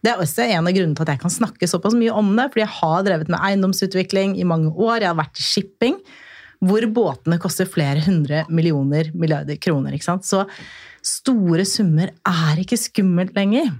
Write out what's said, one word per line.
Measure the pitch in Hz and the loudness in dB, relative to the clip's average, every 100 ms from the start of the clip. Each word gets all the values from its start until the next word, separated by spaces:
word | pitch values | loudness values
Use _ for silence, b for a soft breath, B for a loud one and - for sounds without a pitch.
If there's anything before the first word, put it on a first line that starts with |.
Det | 220 | 0
er | 233 | 0
også | 165 - 233 | -2 0 0
en | 185 170 | 2 2
av | 185 | 2
grunnene | 170 147 | 0 0
til | 160 | -2
at | |
jeg | 139 | -2
kan | 175 | -4
snakke | - 160 - 175 | -2 -4 -2 -2
såpass | 208 196 233 | 0 0 2
mye | 226 | 2
om | 214 208 214 | 2 2 2
det, | 262 | 0
fordi | 226 214 | 0 -2
jeg | - | -2
har | 165 165 196 | 0 2 2
drevet | 170 156 | 0 0
med | 170 | 0
eiendomsutvikling | 196 196 190 190 190 185 190 190 196 190 | 0 2 2 0 -2 -2 0 0 0 0
i | 180 | 0
mange | 165 156 | 2 0
år. | 160 226 226 196 | 0 0 2 0
Jeg | |
har | 165 | 0
vært | 151 - | -4 -4
i | - | -2
shipping, | - 196 _ 233 381 B B B B B B 185 | -2 -4 _ 0 0 B B B B B B 2
hvor | 214 226 | 2 2
båtene | 220 196 123 - 170 | 0 0 -2 -2 0
koster | 175 - 185 | -2 -2 -2
flere | - 143 143 | 0 0 0
hundre | 156 175 143 147 156 | 2 2 2 -2 0
millioner, | 165 165 147 139 147 156 | 0 2 2 0 0 -2
milliarder | 165 160 147 147 151 | -2 -2 -2 -4 -4
kroner, | - 151 139 | -2 0 -2
ikke | 143 - | -6 -4
sant? | 180 - | -4 -2
Så | 196 196 B B B B B - | -2 -2 B B B B B -8
store | - - 240 180 165 190 | -4 0 2 2 2 0
summer | - 196 156 185 - - | 0 2 2 0 -4 -4
er | 175 160 156 | 0 0 0
ikke | 185 233 | 0 -2
skummelt | - - 190 175 185 - | -2 0 2 2 0 -2
lenger. | 196 226 302 | 0 2 0